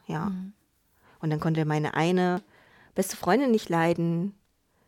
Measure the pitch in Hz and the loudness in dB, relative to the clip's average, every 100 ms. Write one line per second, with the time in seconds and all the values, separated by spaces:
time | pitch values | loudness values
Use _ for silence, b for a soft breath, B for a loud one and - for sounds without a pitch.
0 | - 156 196 185 190 - _ _ _ b | -8 -6 -4 -6 -10 -16 _ _ _ b
1 | b b 160 151 160 160 151 151 151 - | b b -2 0 0 0 0 0 -2 0
2 | 165 185 180 180 b b b b b - | 2 2 2 0 b b b b b -4
3 | 190 - 175 214 277 220 - 170 165 170 | -4 -4 2 2 4 2 2 0 2 2
4 | 170 170 196 - _ _ _ _ | 0 -2 -4 -8 _ _ _ _